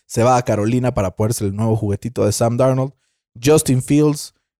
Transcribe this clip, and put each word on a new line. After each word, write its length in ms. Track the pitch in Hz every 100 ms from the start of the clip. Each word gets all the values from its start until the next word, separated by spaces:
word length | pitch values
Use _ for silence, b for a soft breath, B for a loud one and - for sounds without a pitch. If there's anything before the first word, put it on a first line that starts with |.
se 180 | _ -
va 140 | 117 127
a 60 |
Carolina 480 | 123 107 104 123 123
para 200 | 123 95 -
poder 160 | 110
ser 140 | 113 104
el 100 | 98
nuevo 180 | 113
juguetito 520 | 110 107 98 117 110 104
de 60 |
Sam 260 | - 117 120
Darnold. 340 | 131 131 135 - _ _ _ -
Justin 380 | 120 156 156 131
Fields, 520 | - 147 151 143 - _ _ _